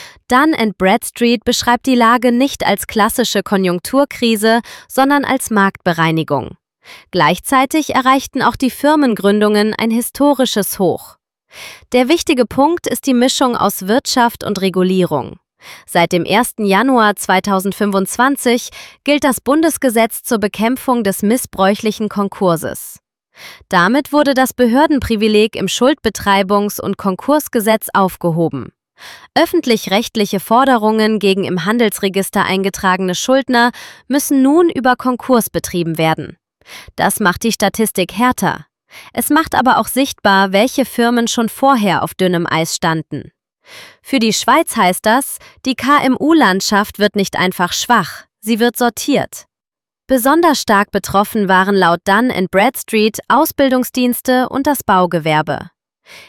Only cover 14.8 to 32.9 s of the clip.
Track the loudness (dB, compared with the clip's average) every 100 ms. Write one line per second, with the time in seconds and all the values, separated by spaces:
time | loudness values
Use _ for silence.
14.8 | 2 2 0 -2 -6 -14 _ _ -20 -20
15.8 | -4 0 2 0 0 0 0 -2 0 2
16.8 | 2 2 2 0 0 0 0 -2 -2 -2
17.8 | -2 -2 -2 0 0 0 0 -2 -4 -16
18.8 | -20 -8 -2 0 0 -2 0 2 2 0
19.8 | 0 0 0 -4 -4 -2 -2 -2 -2 -2
20.8 | -2 -2 -2 -2 0 -2 -4 0 0 0
21.8 | -4 -4 -6 -4 -6 -2 0 0 -4 -10
22.8 | -14 -20 _ _ _ _ -20 -20 -2 0
23.8 | 2 0 0 0 2 2 0 0 2 4
24.8 | 2 2 0 0 2 2 2 -2 -6 0
25.8 | 0 0 -4 -4 0 0 2 0 -2 -4
26.8 | -8 -4 -4 -4 0 -2 0 -2 0 -2
27.8 | -2 -2 -2 -2 -4 0 -2 -4 -14 _
28.8 | _ _ -20 -20 -4 0 0 0 0 -2
29.8 | 0 -2 -2 -4 -2 -2 0 2 4 2
30.8 | 2 2 0 2 0 0 -2 -4 -2 0
31.8 | 0 0 -4 -2 -2 -2 -2 -2 -4 -2
32.8 | -2